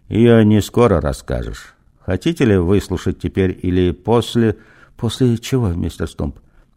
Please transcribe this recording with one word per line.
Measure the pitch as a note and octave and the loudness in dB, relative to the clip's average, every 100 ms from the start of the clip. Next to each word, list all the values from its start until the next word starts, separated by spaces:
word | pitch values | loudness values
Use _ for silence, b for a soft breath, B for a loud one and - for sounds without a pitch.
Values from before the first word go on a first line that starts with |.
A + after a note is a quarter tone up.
| - | -6
Ее | G2+ A#2 A2+ | 2 4 6
не | G#2+ G#2+ | 6 2
скоро | - G#2+ A#2+ E2+ | 0 0 2 2
расскажешь». | C#2+ C2+ - B1+ A1+ G#1 - _ _ _ - | -2 -6 -8 -8 -8 -12 -18 _ _ _ -6
Хотите | F#2 E3 E3+ | -4 -2 0
ли | B2 G2 | 2 2
выслушать | F2 G2+ - F2+ F#2+ D#2+ | 2 0 -2 -6 -6 -6
теперь | E2+ - F#2 - | -6 -2 -2 -2
или | F2+ F#2 F2+ | -2 0 0
после? | - - A#2 - A#2+ A2+ G#2 b b b - | -2 -2 0 0 0 0 -2 b b b -8
После | A#2 - B2+ A2+ | -8 -2 0 0
чего, | - C3 A2 | -4 -2 -2
мистер | F2 F2 - E2 | -4 -6 -6 -10
Стумп? | - D#2 - _ _ _ | -6 -8 -8 _ _ _